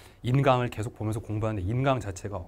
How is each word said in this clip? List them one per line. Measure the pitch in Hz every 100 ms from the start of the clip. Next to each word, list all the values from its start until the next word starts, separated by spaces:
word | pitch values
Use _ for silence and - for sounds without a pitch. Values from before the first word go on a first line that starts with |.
| - -
인강을 | 123 135 135 127 120
계속 | 110 110 -
보면서 | 107 110
공부하는데 | - 107 110 107 90
인강 | 123 135 131
자체가 | 98 92 101 98